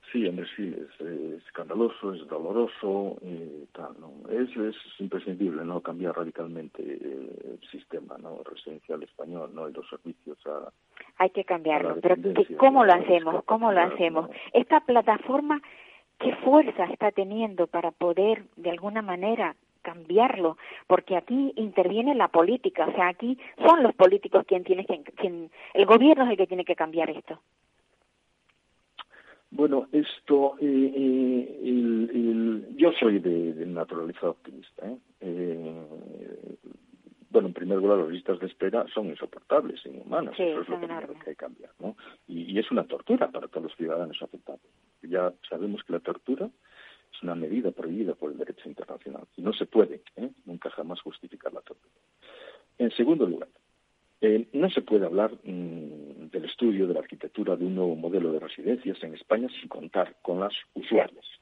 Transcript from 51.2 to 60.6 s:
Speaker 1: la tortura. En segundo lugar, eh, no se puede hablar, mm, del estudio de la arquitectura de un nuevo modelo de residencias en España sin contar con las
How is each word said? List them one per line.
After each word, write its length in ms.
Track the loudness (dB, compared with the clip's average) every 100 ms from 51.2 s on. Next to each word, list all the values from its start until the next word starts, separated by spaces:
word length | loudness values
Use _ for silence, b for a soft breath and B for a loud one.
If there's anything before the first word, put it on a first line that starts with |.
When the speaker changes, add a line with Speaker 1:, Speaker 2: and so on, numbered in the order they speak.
| -20 -12 -12
Speaker 1:
la 80 | -12
tortura. 340 | -18 -20 _ _ _ _ B B B B B _
En 140 | -2
segundo 340 | 2 2 4 2
lugar, 240 | -2 -10 _ _ _ _ _ _ _
eh, 260 | 2 2 0
no 160 | 0 0
se 120 | 0
puede 240 | 2 2 2
hablar, 260 | 2 0 -2
mm, 840 | -12 -8 -8 -10 -12 -14 -18 -18 -12
del 140 | -10 -10
estudio 420 | -2 0 2 0
de 60 |
la 60 | -2
arquitectura 560 | -6 -12 -12 -6 -4 -2
de 100 | -2
un 100 | -2
nuevo 200 | -2 -2
modelo 360 | -2 -2 0
de 60 | -2
residencias 600 | -6 -8 -4 -4 -4 -8
en 100 | -12
España 340 | -16 -2 -2 -2 -10
sin 100 | -14
contar 460 | -14 -6 -4 -4 -6
con 180 | -6 -4
las 140 | -4 -6